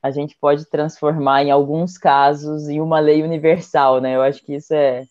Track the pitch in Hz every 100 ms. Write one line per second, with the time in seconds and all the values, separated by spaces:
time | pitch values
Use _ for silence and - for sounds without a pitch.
0 | 135 139 147 _ 147 147 156 151 151 -
1 | 151 156 139 135 143 139 143 156 175 180
2 | - 139 139 147 147 151 151 147 160 156
3 | 151 151 156 165 156 175 - 156 139 131
4 | 131 131 135 139 - 143 151 156 143 127
5 | 131